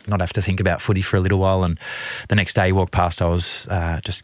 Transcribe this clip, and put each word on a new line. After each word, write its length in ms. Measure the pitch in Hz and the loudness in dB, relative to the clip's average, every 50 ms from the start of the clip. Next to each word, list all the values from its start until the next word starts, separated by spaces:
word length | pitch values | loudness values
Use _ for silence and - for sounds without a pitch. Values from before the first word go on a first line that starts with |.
| - | -6
not 140 | 101 104 90 | -4 -2 -2
have 120 | 90 - - | -2 -2 -2
to 80 | 104 | -2
think 180 | 95 101 90 - | -2 0 0 0
about 220 | 95 92 85 - | 0 0 0 0
footy 220 | - - 101 92 92 | 0 0 0 0 0
for 140 | - - | 0 0
a 20 | 95 | 2
little 180 | 92 98 101 | 2 2 2
while." 260 | 95 95 95 95 92 92 | 2 4 2 2 2 2
And 160 | 85 82 - - - - - - - - - - - | 0 0 -4 -6 -10 -12 -10 -10 -10 -10 -12 -4 0
the 60 | 101 | 2
next 200 | 101 90 - - | 2 2 2 2
day 120 | 107 92 | 2 2
he 40 | 92 | 4
walked 220 | 95 95 90 - - | 4 2 2 2 2
past, 280 | - 87 87 - - | 2 2 2 2 0
I 60 | 90 | 0
was, 400 | 85 87 87 - - - - - | 2 2 2 0 0 -2 -6 -6
uh, 320 | - 98 87 85 82 82 - - | -4 -4 -2 -2 -2 -4 -4 -4
just 200 | - - - | -6 -6 -6